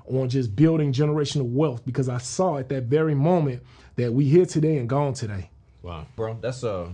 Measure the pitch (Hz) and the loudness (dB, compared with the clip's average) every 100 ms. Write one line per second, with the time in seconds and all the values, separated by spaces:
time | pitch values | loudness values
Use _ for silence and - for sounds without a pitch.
0 | - 131 131 135 120 98 160 160 147 127 | -4 -2 0 0 0 4 4 4 0 0
1 | 151 151 139 147 123 127 151 120 - 123 | 0 0 -2 -2 -2 0 0 -2 -6 -4
2 | 131 123 - - 185 143 123 135 120 151 | -2 -4 -6 -2 0 -2 -4 -6 0 2
3 | 160 143 151 180 147 123 - - - - | 2 2 4 2 0 -4 -12 -20 -10 -4
4 | 120 123 143 170 175 160 151 151 117 139 | 0 2 6 6 4 2 2 2 0 0
5 | 143 127 107 98 87 - _ - 90 82 | 0 -2 -6 -8 -10 -18 _ -18 -14 -12
6 | - - 110 113 110 127 120 95 85 | -12 -8 -6 -6 -8 -6 -6 -6 -8